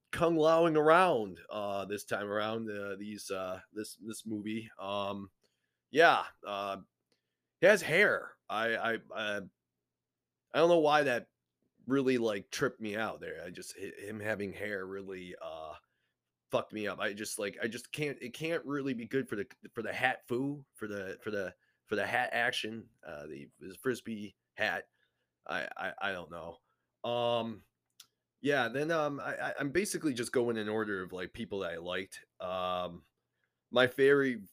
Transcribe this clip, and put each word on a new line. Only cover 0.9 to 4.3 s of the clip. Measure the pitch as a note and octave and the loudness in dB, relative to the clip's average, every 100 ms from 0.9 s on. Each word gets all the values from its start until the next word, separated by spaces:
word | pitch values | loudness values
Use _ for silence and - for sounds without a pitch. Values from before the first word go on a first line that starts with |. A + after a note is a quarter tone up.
| E3+ F#3 C3+ G#2 E2+ - | 8 8 4 0 -8 -8
uh, | G#2+ G2+ G2 | -6 -2 -2
this | F#2+ G2+ | -4 -6
time | - G#2 G2+ | -4 -4 -2
around, | G#2 G#2+ A2+ A2 | 0 0 -2 -4
uh, | G#2 G2+ F#2+ | -6 -6 -8
these, | G#2 G#2 - | -10 -10 -6
uh, | F#2+ F#2 F#2 - | -6 -4 -8 -8
this, | G#2 G#2+ - | -8 -8 -10
this | G#2+ G#2+ | -12 -10
movie. | A2 | -6